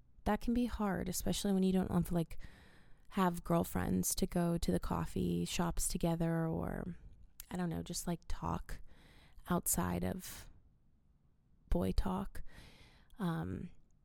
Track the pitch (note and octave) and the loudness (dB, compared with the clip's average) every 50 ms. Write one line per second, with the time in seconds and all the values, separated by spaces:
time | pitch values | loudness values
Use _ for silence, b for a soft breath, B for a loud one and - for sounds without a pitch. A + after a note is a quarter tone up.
0 | - - - - - G3+ G#3 G#3 - A#3+ A#3 A#3+ B3 A3 - - G#3 G3 F#3 - | -18 -20 -14 -4 0 0 0 2 2 0 2 2 0 0 0 0 0 0 0 0
1 | - F#3 F3 - - - F#3 - - G3+ G3 F#3 F#3 F#3 F#3 F#3 - - - F3 | -2 -2 -2 -2 0 0 0 0 2 2 4 4 4 4 4 4 2 2 2 2
2 | E3 - F3+ E3+ E3 - - - b b b b b b b b b b b b | 2 2 2 0 0 0 -4 -8 b b b b b b b b b b b b
3 | b b - G3+ F#3 F3+ F3 E3+ - - E3+ E3+ F#3 - - F#3 F3+ - F#3 F#3 | b b 0 2 2 2 2 0 0 2 4 4 2 2 0 0 0 2 2 2
4 | F3 - - - F#3 F3 - F3+ F3 E3+ E3+ E3+ - - F3+ - - - F3 E3+ | 2 2 0 0 0 2 2 2 2 2 2 2 2 2 2 2 0 0 -2 -2
5 | D#3+ - - F#3 F3+ F3 F3 F3 F3 - - F#3 F3 E3+ - - - - - F3+ | -2 -2 -2 0 0 2 2 0 0 0 0 0 0 0 0 0 0 0 0 2
6 | - E3+ E3 E3+ E3 E3 E3 E3 E3 D#3+ E3 E3+ F3 - - - - F3+ E3+ - | 2 2 2 2 2 2 2 2 0 0 0 -2 -2 -2 -4 -4 -6 -6 -8 -10
7 | - - - - - - - - - - - F3+ F3+ E3+ E3 E3+ E3+ - F3 - | -14 -18 -20 -20 -20 -20 -18 -18 -12 -8 -4 -2 -2 -2 -2 -4 -4 -6 -6 -6
8 | - F3+ E3+ - - - - - - - - - - - - - - b b b | -4 -4 -4 -4 -2 -2 -2 0 0 0 -2 -2 -4 -6 -8 -8 -10 b b b
9 | b b b b b b b b b - F3 F3 - - - F3 F3 F3+ F3 F3 | b b b b b b b b b 0 0 2 2 2 0 2 2 0 0 0
10 | F3+ F#3 F#3+ F#3 - - - - - - - - - - - _ _ _ - _ | 0 -2 -2 -4 -6 -10 -12 -14 -14 -16 -18 -20 -20 -20 -20 _ _ _ -20 _
11 | _ _ _ _ _ _ _ _ _ _ - _ _ - - F3 F#3+ F#3+ F3+ - | _ _ _ _ _ _ _ _ _ _ -20 _ _ 2 2 4 4 4 4 2
12 | - G3 F#3 F#3+ F#3+ - - - - B B B B B B B B B B B | 2 2 2 -2 -2 -4 -4 -4 -6 B B B B B B B B B B B
13 | B B B B G3 E3+ D#3+ E3 F3+ F#3 - - - F3 - - - - - _ | B B B B -2 -2 -2 -2 -2 -4 -4 -6 -6 -8 -12 -16 -20 -20 -20 _